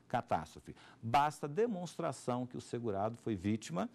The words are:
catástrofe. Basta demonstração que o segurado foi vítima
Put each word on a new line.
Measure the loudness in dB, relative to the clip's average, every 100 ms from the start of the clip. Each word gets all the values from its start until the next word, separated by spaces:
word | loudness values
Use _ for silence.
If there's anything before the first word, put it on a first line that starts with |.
| _
catástrofe. | -4 0 -2 -2 -12 -16 -16 -18 -10
Basta | 2 4 4 2 -4
demonstração | 2 2 2 -6 -2 -2 -2 0 0 0
que | -6
o |
segurado | -6 -4 0 2 0 0
foi | -2
vítima | 0 2 0 0 -2 -2